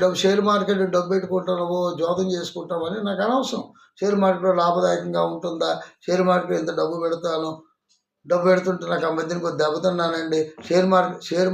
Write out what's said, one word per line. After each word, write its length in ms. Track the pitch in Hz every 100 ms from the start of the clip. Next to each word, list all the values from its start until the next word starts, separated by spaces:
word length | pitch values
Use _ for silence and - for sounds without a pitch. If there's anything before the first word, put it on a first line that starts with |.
డబ్బు, 180 | 180 175 190
షేర్ 180 | 208 202
మార్కెట్లో 400 | 202 190 196 185 180
డబ్బు 140 | 175 190
పెట్టుకుంటాను, 640 | 185 185 180 180 175 180 175 147
జోదం 280 | 165 180 190 175
చేసుకుంటాం 480 | 165 180 165 170 160
అని 100 | 214 202
నాకు 160 | 185 214
అనవసరం. 360 | 262 - - - - - -
షేర్ 180 | 202 202 190
మార్కెట్లో 280 | 180 185 175
లాభదాయకంగా 600 | 175 175 180 175 175 170 170
ఉంటుందా, 400 | 165 175 165 165 160 - _ -
షేర్ 200 | 180 185
మార్కెట్ 280 | 180 175 175
ఎంత 100 | 160 160
డబ్బు 160 | 156 170 165
పెడతాను, 460 | 165 170 160 160 160 - _ _ _ _ _ 143
డబ్బు 160 | 175 180
పెడుతుంటే 380 | 180 185 175 170
నాకు 140 | 170 160
ఆ 20 | 160
మధ్యన 220 | 160 175
కొద్ది 160 | 165 147
దెబ్బతిన్నానండి. 800 | 151 160 185 175 170 165 160 156 156 - -
షేర్ 200 | 175 185
మార్కెట్, 280 | 185 180 - -
షేర్ 240 | 165 185